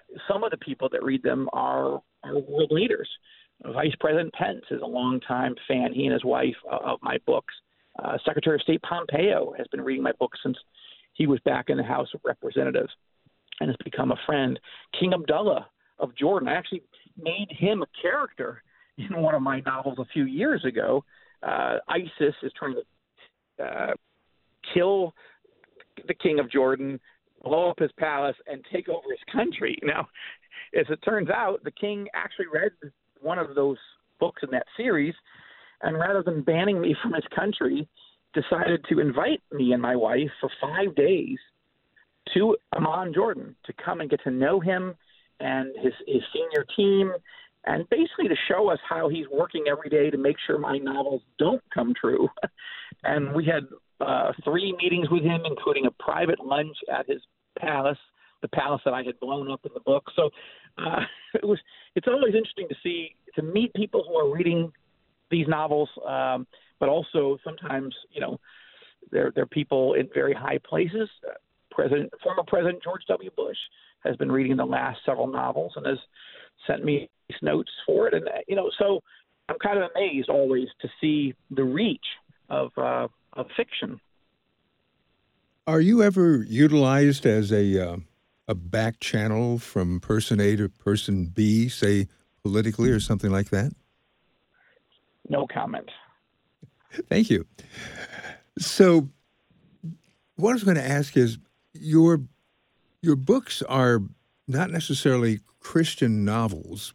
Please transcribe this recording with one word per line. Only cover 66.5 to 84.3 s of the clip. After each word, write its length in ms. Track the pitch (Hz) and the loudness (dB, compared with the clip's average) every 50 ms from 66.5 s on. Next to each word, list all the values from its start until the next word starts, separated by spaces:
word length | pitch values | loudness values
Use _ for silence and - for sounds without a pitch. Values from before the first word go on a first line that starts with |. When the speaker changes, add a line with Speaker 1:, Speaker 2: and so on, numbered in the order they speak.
| _ _ _ _ _ _ | _ _ _ _ _ _
Speaker 1:
but 80 | 131 139 | 0 2
also 480 | 147 156 151 - - 156 143 139 139 135 - | 2 2 0 -2 0 0 2 2 0 -2 -4
sometimes, 500 | - 160 165 180 - 139 135 135 131 - - - _ | -12 -14 -12 -8 -6 -6 -6 -6 -8 -12 -14 -20 _
you 120 | _ 147 139 | _ -8 -6
know, 180 | - - - - - - - - - - - - - _ _ - - | -6 -6 -10 -12 -20 -20 -20 -20 -20 -20 -20 -20 -20 _ _ -12 -4
they're, 220 | - - 139 - - | 0 0 0 0 0
they're 100 | 139 135 | -2 -2
people 500 | - - 151 139 - 143 131 131 135 - | -2 -2 -2 -2 0 2 2 4 4 4
in 140 | - 135 - - | 2 0 0 0
very 180 | 139 135 139 139 | 0 0 0 0
high 260 | 123 135 135 135 139 - | -2 -2 -4 -4 -4 -4
places. 440 | - 160 160 180 170 202 220 220 202 - _ - - | -4 -2 0 0 0 -2 -4 -6 -6 -8 _ -16 -14
Uh, 60 | - - - _ _ _ _ _ | -14 -16 -20 _ _ _ _ _
President, 400 | - - 165 131 143 143 - 262 - - - | -4 -2 0 2 0 0 -2 -4 -10 -6 -6
former 220 | - 185 185 165 | -4 -2 -2 -2
President 360 | - 202 180 165 180 175 175 - | 0 0 0 2 0 -2 -4 -6
George 200 | 170 185 185 - - | -8 -8 -8 -4 -4
W. 220 | 185 185 190 185 - | -4 -4 -4 -8 -8
Bush 200 | - 180 175 - - - - _ _ _ _ _ _ - | -6 -6 -6 -6 -10 -12 -16 _ _ _ _ _ _ -4
has 120 | - 127 | -4 -2
been 140 | - 139 135 | -2 -2 0
reading 260 | 131 135 131 127 135 | 0 0 2 2 0
the 80 | 131 127 | 0 0
last 360 | 127 131 127 127 127 123 - - | -2 -2 -2 -2 -4 -6 -4 -2
several 220 | 143 131 123 127 | -2 0 0 -2
novels 460 | 131 131 127 127 127 - 147 165 175 - | -2 -2 -4 -4 -2 -2 -4 -6 -6 -8
and 80 | - - | -6 -4
has 120 | 135 135 127 - _ _ - - - - - - - _ _ - | -4 -4 -4 -8 _ _ -20 -20 -20 -20 -20 -20 -20 _ _ -4
sent 180 | - 147 - 143 | -4 -4 -2 0
me 260 | 151 143 - - - _ _ _ - - - - | 0 0 0 -2 -6 _ _ _ -18 -12 -4 -2
notes 280 | 151 151 160 - - - - - | 0 0 0 -2 -4 -10 -8 -2
for 200 | - - - - | 0 2 2 4
it. 80 | - - | 2 2
And, 140 | 160 165 - | 0 -2 -4
uh, 40 | - - - | -6 -8 -6
you 100 | - 196 | -4 -2
know, 140 | 196 185 - - - | -2 -2 -2 -2 0
so 220 | 202 202 196 160 - _ - _ _ _ _ _ _ - | 2 2 2 0 -2 _ -18 _ _ _ _ _ _ -10
I'm 100 | 156 - | -6 -4
kind 200 | - 202 202 202 | -2 0 0 0
of 120 | 180 170 - | 0 0 0
amazed 340 | 180 202 180 143 135 123 - | -2 0 0 0 -2 -2 2
always 400 | 147 143 139 131 131 127 131 127 - - | 2 2 4 4 2 0 0 -2 -6 -10
to 80 | - 131 - - | -12 -12 -8 -2
see 340 | 156 156 151 151 143 135 - - _ _ | 0 0 2 2 0 -2 -4 -8 _ _
the 140 | 139 135 135 | -2 0 0
reach 400 | 127 131 165 233 208 131 - - - - - _ _ _ _ _ - | 0 0 0 0 0 -2 -4 -6 -12 -12 -14 _ _ _ _ _ -6
of, 220 | 139 135 131 123 - | -4 -2 -2 -2 -4
uh, 320 | 131 127 127 127 123 120 120 - _ _ _ - | -4 -2 -2 0 -2 -2 -4 -8 _ _ _ -10
of 140 | - 127 - - | -10 -10 -6 -4
fiction. 440 | - 240 - - - - - 127 - - _ _ _ _ _ | -4 -4 -4 -6 -8 -8 -8 -10 -14 -18 _ _ _ _ _